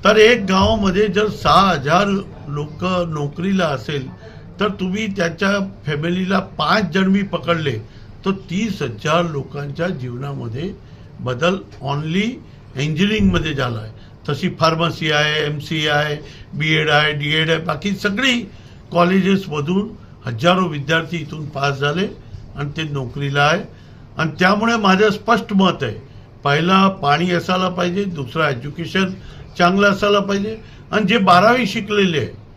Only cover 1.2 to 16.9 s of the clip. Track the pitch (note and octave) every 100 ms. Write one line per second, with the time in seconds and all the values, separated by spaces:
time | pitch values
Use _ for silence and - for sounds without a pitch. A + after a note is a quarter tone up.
1.2 | G#3+ - D3+ D#3+ F#3+ D#3+ C3 E3+ G3+ G3
2.2 | F#3+ - D3 C#3+ D3+ - F3+ F3+ F3 D#3
3.2 | C#3+ C#3+ F#3 G3 E3 C3+ - C#3+ B2+ -
4.2 | - - - - G#3 G3+ F#3 G3 A3 G3
5.2 | E3+ D#3+ G3 G3+ F#3+ - - D3 E3 F3+
6.2 | F#3 F#3+ - - D3+ G3+ F3+ F3 F#3+ F#3+
7.2 | G3 E3+ - E3+ D3+ A2 - - - -
8.2 | F#3+ F#3+ - E3+ A3+ - C#3 G#2+ D3+ D#3+
9.2 | F3 C#3+ - D3 C#3+ C#3 E3+ D#3 B2 A#2+
10.2 | C#3 C#3 A#2+ A2 F3+ G3 - - - -
11.2 | B2 B2 E3 G3 - - C3+ C#3+ D#3+ F3+
12.2 | A3 C4 - - - - D3+ D3+ G3+ G#3+
13.2 | G3 F3 D#3 C3+ B2+ A2+ A2 - - -
14.2 | - C#3+ F3+ - D#3+ E3 E3 E3 D#3 D3
15.2 | D3+ D3+ D3 D3+ - D#3 D3+ D3 D3+ D3
16.2 | - - - C#3+ D#3 D#3 D3+